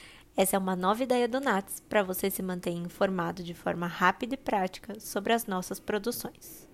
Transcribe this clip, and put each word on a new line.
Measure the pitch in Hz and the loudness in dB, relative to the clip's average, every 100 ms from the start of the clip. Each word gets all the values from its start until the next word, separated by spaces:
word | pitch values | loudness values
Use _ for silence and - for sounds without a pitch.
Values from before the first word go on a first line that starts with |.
| - - - - | -20 -20 -6 2
Essa | 190 196 | 2 4
é | |
uma | 190 | 0
nova | 185 185 220 | 2 2 2
ideia | 262 247 240 | 2 2 2
do | 254 | 0
Nats | 277 196 - - | 2 0 0 -10
pra | - 214 | 0 2
você | 185 185 196 | 2 0 -2
se | - | -2
manter | 190 180 180 | -2 -2 -2
informado | 170 175 - 196 185 170 175 | -4 -6 0 2 2 0 -2
de | 170 | -8
forma | 170 175 170 175 | -6 -4 -2 -2
rápida | 165 185 - 233 269 | 4 4 4 -2 -4
e | |
prática | - 214 185 - - 214 | 0 0 0 -4 -12 -12
sobre | - 208 202 | -6 -4 2
as | 233 220 | 0 0
nossas | 185 180 190 | -4 -4 -8
produções. | - 208 214 240 247 - - - - | -4 -2 -2 -4 -8 -12 -18 -18 -20